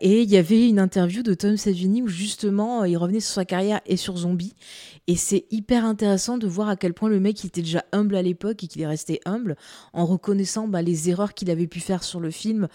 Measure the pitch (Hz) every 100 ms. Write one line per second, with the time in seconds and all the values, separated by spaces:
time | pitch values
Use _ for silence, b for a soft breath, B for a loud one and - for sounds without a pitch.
0 | 185 220 220 196 165 226 240 202 185 190
1 | 175 214 233 175 202 214 208 175 185 233
2 | 233 170 208 - 208 202 226 240 185 170
3 | 175 220 - 202 180 180 202 208 - 185
4 | - 180 175 180 185 - B B B B
5 | - 175 - 202 - 220 208 240 226 208
6 | 208 190 - 247 208 175 208 190 180 170
7 | 214 202 196 202 185 175 165 170 - 196
8 | 208 196 180 175 202 208 165 151 156 156
9 | - 160 175 226 220 143 B B B 170
10 | 170 185 202 196 185 220 220 180 170 160
11 | 170 175 202 - 180 165 170 175 180 180
12 | - 175 165 - 214 220 180